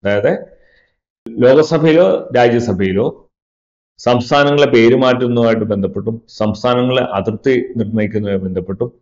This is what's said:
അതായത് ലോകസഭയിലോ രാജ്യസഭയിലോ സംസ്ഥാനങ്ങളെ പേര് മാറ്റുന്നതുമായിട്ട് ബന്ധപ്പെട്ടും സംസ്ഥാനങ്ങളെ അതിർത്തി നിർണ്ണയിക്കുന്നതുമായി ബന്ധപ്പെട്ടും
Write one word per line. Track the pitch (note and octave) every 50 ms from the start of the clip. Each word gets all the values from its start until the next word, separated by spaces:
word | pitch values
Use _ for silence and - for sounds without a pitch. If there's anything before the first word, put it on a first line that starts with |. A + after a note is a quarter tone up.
| _
അതായത് | G2+ G#2 G#2 G2+ C#3 F#3 - - - _ _ _ _ _ _ _ _ _ _ _ _ _ _ _ A#2
ലോകസഭയിലോ | A#2 - A#2+ B2+ C3+ D3+ D#3 D#3 E3 D#3+ D3+ E3 D#3 E3 F3+ F#3+ F#3 - - - - B2
രാജ്യസഭയിലോ | A#2+ A#2+ A#2 A#2 A#2+ A#2 G2+ F2+ G2 F#2+ F#2 G2 A#2 C#3 - - _ _ _ _ _ _ _ _ _ _ _ _ _ _ _ _
സംസ്ഥാനങ്ങളെ | - B2 B2 B2 A#2+ - D3 C#3+ C#3+ C#3+ C#3+ C#3+ D3
പേര് | C3 B2 A#2 A2+ A#2 B2
മാറ്റുന്നതുമായിട്ട് | C3 C3 B2+ B2+ B2 B2+ B2 A#2+ A#2 A#2 A#2 A2+ A2+ G#2+
ബന്ധപ്പെട്ടും | G#2 G#2+ G2 F#2+ F#2 F#2+ G2+ G2 A2+ A2+ A#2 _ _
സംസ്ഥാനങ്ങളെ | - - G#2+ G#2+ G#2 - - B2 B2 B2 B2 B2+ B2+ B2+
അതിർത്തി | - - - G2 G2 - G#2 G#2+ _ C3+ C3 B2 - - - A2+
നിർണ്ണയിക്കുന്നതുമായി | A2 G2+ A2 A2 G#2+ G2+ G#2+ G#2+ G#2 G2+ G2+ F#2+ F#2+ F#2+
ബന്ധപ്പെട്ടും | F#2 F#2 F2 - G2 - B2+ B2 _ _